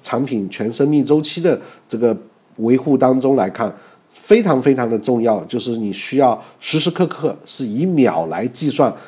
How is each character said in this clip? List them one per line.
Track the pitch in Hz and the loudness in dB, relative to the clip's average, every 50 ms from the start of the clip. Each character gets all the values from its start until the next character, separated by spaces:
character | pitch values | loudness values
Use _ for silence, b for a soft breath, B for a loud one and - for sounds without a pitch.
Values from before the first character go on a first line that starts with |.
产 | - - - 120 143 | -10 -4 -4 -2 -2
品 | 135 131 107 98 92 | -2 -2 -4 -4 -6
全 | - - 107 113 | -6 -6 -6 -4
生 | 117 - 139 147 | -2 0 0 2
命 | 151 147 127 | 2 2 2
周 | 143 147 156 | 2 2 0
期 | 151 - - 175 | 0 -2 -4 -2
的 | 165 175 131 B B B B B B - | 0 0 0 B B B B B B -10
这 | - 113 | -2 0
个 | 120 117 110 - - - _ _ _ _ _ - | 0 0 0 -2 -8 -16 _ _ _ _ _ -4
维 | 110 117 127 | 0 2 2
护 | 127 127 156 139 | 2 2 2 2
当 | 123 127 127 131 131 | 4 4 4 2 2
中 | 127 135 139 | 2 2 2
来 | 123 92 95 | 2 0 -2
看， | - - 113 98 B B B B B B B _ | -2 -4 -6 -6 B B B B B B B _
非 | - - - - 208 240 | -20 -6 2 4 4 4
常 | 208 185 143 131 | 4 4 2 2
非 | 127 143 135 | 4 2 2
常 | 127 120 113 | 2 0 -2
的 | 117 107 | -2 -2
重 | 107 131 123 117 | 0 0 0 2
要， | 113 117 107 95 80 | 2 2 0 0 -2
就 | - 123 117 | -6 -6 -6
是 | 104 123 117 | -4 -4 -4
你 | 113 110 101 | -4 -4 -6
需 | 95 - - - 131 | -6 -8 -8 -2 2
要 | 139 139 123 110 B B B B B | 2 4 4 2 B B B B B
时 | - - - 156 | -6 -2 -2 0
时 | 151 175 | 0 0
刻 | 165 180 180 | 0 0 -2
刻 | - - - 156 139 95 - - | -2 -2 -4 -6 -6 -6 -8 -12
是 | - - - 131 | -14 -10 -8 -6
以 | 107 104 127 170 | -6 -4 -2 -2
秒 | 190 175 147 123 107 82 82 82 | 0 2 4 4 4 2 0 -2
来 | 80 80 90 113 127 | -4 -4 -4 -6 -6
计 | - - 156 143 | -4 -4 -4 -2
算， | - - 143 113 B B B | 0 2 0 0 B B B